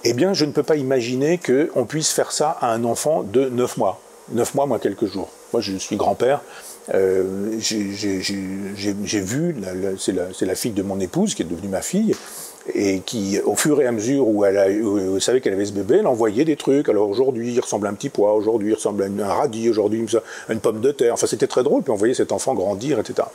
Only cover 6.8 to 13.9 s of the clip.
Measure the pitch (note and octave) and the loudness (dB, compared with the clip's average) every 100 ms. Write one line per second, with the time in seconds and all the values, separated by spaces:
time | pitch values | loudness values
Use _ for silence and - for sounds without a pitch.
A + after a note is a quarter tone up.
6.8 | - F#2+ F#2+ F#2+ F#2+ F#2+ G#2 A2 A2 A2+ | -4 2 2 2 0 -2 -4 -4 -4 -4
7.8 | G2+ G2+ G#2 F#2+ F#2 G2 F#2+ G2 G2 G2+ | -4 -4 -4 -4 -4 -6 -6 -8 -8 -6
8.8 | G2+ G2 F#2+ G#2+ F#2 B2+ F3 C#3+ F#2+ F#2 | -4 -4 -2 -2 -2 -2 -2 -4 -6 -4
9.8 | F#2+ F#2+ - F#2 F2+ F#2+ G2 F#2 B2+ G2+ | -4 -2 -2 -2 -4 -4 -4 -2 -2 -4
10.8 | G2 F#2+ F#2 D#3+ G#3 - E2 E2+ G2 F#2 | -4 -4 -2 0 -2 -2 -6 -6 -4 -6
11.8 | - F#3+ A3 - - - - - - - | -2 -2 0 -2 -6 -16 -16 -14 -8 -2
12.8 | G2+ F#2+ F#2 A#2 G2 G2 G#2+ G#2 D#3 C#3+ | 0 0 -4 -4 -2 0 0 0 2 4
13.8 | B2+ | 2